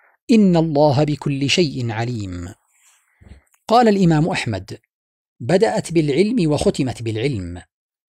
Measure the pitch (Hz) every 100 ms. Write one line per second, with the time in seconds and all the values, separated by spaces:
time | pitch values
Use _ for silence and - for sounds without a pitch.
0 | _ _ - 226 196 170 165 143 151 135
1 | 151 147 147 139 139 - 160 131 120 110
2 | 120 120 98 90 87 - _ _ _ _
3 | _ _ - - _ _ - 233 233 196
4 | 175 156 156 - - 98 95 113 _ _
5 | _ _ _ _ 117 180 220 214 - 165
6 | 151 139 214 247 160 147 202 - 131 -
7 | 113 107 131 113 87 87 - _ _ _